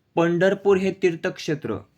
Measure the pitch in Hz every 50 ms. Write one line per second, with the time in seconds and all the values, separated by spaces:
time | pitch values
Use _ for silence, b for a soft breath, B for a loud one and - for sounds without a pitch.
0 | _ _ - - 165 170 175 175 180 190 196 196 - 202 202 185 190 190 175 -
1 | - 180 165 165 - 185 180 - - - 156 151 - 113 107 87 - _ _